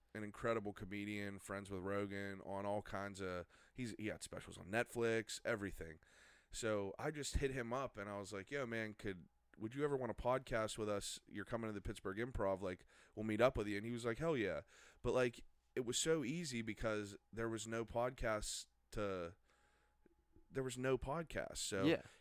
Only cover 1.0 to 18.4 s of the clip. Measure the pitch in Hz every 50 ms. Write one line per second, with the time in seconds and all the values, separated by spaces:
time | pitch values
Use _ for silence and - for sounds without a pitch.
1 | 101 104 107 104 101 101 98 95 - - 98 98 101 95 98 92 90 95 101 101
2 | 104 98 98 98 101 98 98 95 - - 98 98 101 101 101 104 101 - - 95
3 | 98 101 98 95 98 92 90 87 85 - - - - - - - 127 113 - -
4 | 107 107 80 - - - - - - - - 92 87 87 101 113 120 - - 120
5 | 117 113 113 113 107 - - - - - 117 104 101 92 - - 85 80 80 82
6 | - - - - - - - - _ _ - - - 110 107 104 98 98 - -
7 | - 151 156 147 135 - - - 147 135 127 135 117 113 120 135 135 120 - 107
8 | 101 104 101 101 101 95 104 98 95 - 139 143 135 117 113 113 110 107 107 -
9 | - 104 95 87 80 - _ _ _ _ - - - 113 123 139 151 143 143 131
10 | 127 113 104 - - 120 127 135 127 - 127 113 110 107 - - 107 104 104 101
11 | - - - - - - - 101 98 - 120 113 117 110 107 101 - 113 107 -
12 | - 101 95 104 120 131 127 - 107 98 95 90 98 92 92 - - - - -
13 | - - - 104 107 110 107 104 117 131 - 123 107 104 101 101 107 117 120 117
14 | 117 120 113 110 156 170 160 127 104 92 82 71 - - - - - - - -
15 | - 120 101 127 127 123 - - - - - _ _ _ _ - 123 113 127 -
16 | - 160 160 160 135 110 147 175 175 143 123 117 113 113 104 - 123 113 107 107
17 | 104 98 101 - - _ - 110 113 113 113 110 104 110 113 117 113 110 - 117
18 | 120 127 131 - 127 117 110 104